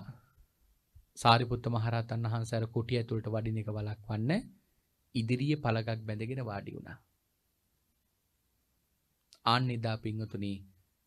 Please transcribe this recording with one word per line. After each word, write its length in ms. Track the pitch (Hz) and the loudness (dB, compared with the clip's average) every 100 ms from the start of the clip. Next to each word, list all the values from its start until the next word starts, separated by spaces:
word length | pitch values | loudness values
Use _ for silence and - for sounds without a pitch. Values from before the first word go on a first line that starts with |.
| - - - - - _ _ _ _ - - - | -4 -14 -20 -20 -20 _ _ _ _ -20 -20 4
සාරිපුත්ත 480 | 120 117 120 120 120 | 8 8 6 -2 0
මහරහතන් 580 | 117 113 117 113 117 113 | 0 0 0 0 -2 0
වහන්සේ 320 | 117 113 113 | 0 0 -2
අර 80 | 110 | 0
කුටිය 320 | 120 117 123 | -2 0 0
ඇතුළට 300 | 117 113 107 | 0 -2 0
වඩින 280 | 110 110 110 | 0 0 -2
එක 140 | 104 | -2
වළක්වන්න 600 | 107 104 107 - 107 117 196 - - _ _ _ _ _ 123 | -2 -4 -6 -4 0 2 0 -2 -14 _ _ _ _ _ -2
ඉදිරියේ 460 | 113 127 143 151 | 0 2 2 2
පළඟක් 420 | 127 110 113 110 | 2 2 0 -4
බැඳගෙන 400 | 110 107 113 135 | -4 -4 -4 -4
වාඩි 300 | 113 101 101 | -6 -6 -8
වුණා. 240 | 104 - - _ _ _ _ _ _ _ _ _ _ _ _ _ _ _ _ _ _ _ _ _ _ _ - 117 | -10 -12 -16 _ _ _ _ _ _ _ _ _ _ _ _ _ _ _ _ _ _ _ _ _ _ _ -2 2
ආන්න 240 | 123 127 | 4 4
එදා 280 | 120 113 110 | 0 -2 -2
පින්වතුනි, 560 | 110 110 110 98 101 98 101 _ _ _ | -4 -4 -4 -4 -4 -6 -10 _ _ _